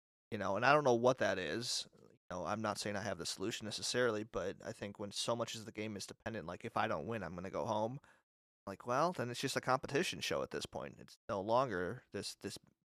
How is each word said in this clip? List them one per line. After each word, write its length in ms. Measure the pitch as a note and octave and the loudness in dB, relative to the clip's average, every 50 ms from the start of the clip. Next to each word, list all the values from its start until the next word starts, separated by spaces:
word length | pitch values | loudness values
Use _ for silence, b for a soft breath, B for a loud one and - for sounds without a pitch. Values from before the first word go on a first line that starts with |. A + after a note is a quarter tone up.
| _ _ _ _ _ _ | _ _ _ _ _ _
You 80 | A2 G#2 | -6 -2
know, 160 | G2 G2 G2 | 0 0 2
and 80 | G#2 A#2+ | 4 6
I 80 | C3 | 8
don't 120 | D3 D3+ D3 | 8 8 8
know 100 | C3 A#2+ | 6 6
what 240 | A#2 A#2 B2+ C3 - | 8 6 6 6 6
that 200 | A2 G2+ G2 F#2 | 4 2 2 2
is. 500 | F2+ D2+ E2 A#2 A#2+ A#2+ - - - - - - - G#1 - _ _ - | 0 -2 -2 -2 -2 -2 -2 -2 -4 -6 -12 -20 -20 -20 -20 _ _ -8
You 60 | F2+ | -6
know, 80 | F2+ E2 | -4 -2
I'm 160 | D#2+ G#2 A2 | -2 -2 0
not 180 | G#2+ G#2 G2+ - | 0 0 -2 -2
saying 160 | - G#2+ G#2 | -2 -2 -2
I 60 | G2 | -2
have 160 | G2+ G#2+ G2 E2+ | -2 -2 -2 -2
the 80 | E2 | -4
solution 380 | - - - F#2+ A2 A#2 - A2 | -4 -4 -2 -2 -2 -2 -4 -6
necessarily, 580 | G2+ - - G2 - - B2 B2+ A#2+ G#2+ G#2+ | -6 -6 -4 -2 0 2 2 2 2 2 0
but 340 | A2 A2+ - G2 F#2 A#2 - - - | -2 -4 -4 -4 -2 -2 -4 -6 -8
I 80 | F2 | -10
think 260 | - - G#2+ G2+ G2+ - | -8 -6 -8 -8 -6 -6
when 120 | G#2 G2+ | -8 -6
so 240 | - - - - A#2 | -4 -2 0 0 0
much 200 | A#2 A#2 - - | 0 0 -2 -4
of 100 | A2+ G#2 | -8 -10
the 80 | A2 | -8
game 240 | G2+ G#2+ G#2+ A2+ G#2+ | -6 -6 -4 -4 -4
is 100 | F#2+ - | -6 -8
dependent, 400 | - - - _ A2 A2+ G#2+ D#2 | -8 -10 -10 _ -6 -6 -4 -6
like, 180 | E2 F2+ - - | -6 -8 -6 -8
if 120 | A#2 - | -2 0
I 100 | - G#2+ | 2 2
don't 200 | A2 G#2+ E2 D2 | 2 2 0 -2
win, 160 | G2+ A#2 A2 | -2 -4 -4
I'm 120 | F#2 D#2 F#2 | -4 -6 -6
gonna 160 | E2+ F2+ F#2+ | -6 -6 -4
go 140 | F2 E2+ D2 | -2 -2 0
home. 340 | A2+ G#2+ G#2+ A2 A2+ B2+ - b b b b b _ _ _ _ _ _ _ _ | 0 2 2 0 0 -2 -6 b b b b b _ _ _ _ _ _ _ _
Like, 200 | G2+ G2 - - | -10 -10 -8 -2
well, 260 | A#2+ B2 C3+ D#3 F3 | 0 2 4 4 2
then 180 | F3+ - A#2+ A#2+ | 2 0 -4 -4
it's 100 | B2 - | -2 -2
just 160 | - C3 - | -2 0 0
a 60 | B2+ | 0
competition 580 | - - B2+ C3 - - C3 C#3 F#3 - - D#2 | 2 4 2 2 2 0 0 0 0 0 -2 -4
show 220 | - - - C#2 | -2 0 0 0
at 80 | C2 - | 0 -2
this 160 | - D2 - | -2 -6 -6
point. 320 | - - - C2+ C#2+ - - | -6 -6 -8 -8 -8 -10 -14
It's 160 | A#1+ - - - _ - | -18 -20 -20 -14 _ -4
no 100 | A2 G2 | -2 -2
longer 640 | F#2 G#2+ A2+ B2 C#3 C3 G2+ F2+ F2+ F2 A#2+ B2+ - _ | 2 4 4 4 4 2 0 0 0 -2 -4 -6 -10 _
this, 240 | - G2+ F2 - - - | -6 -6 -6 -6 -8 -8
this 160 | - G2+ - - - _ _ _ _ _ | -8 -8 -8 -10 -12 _ _ _ _ _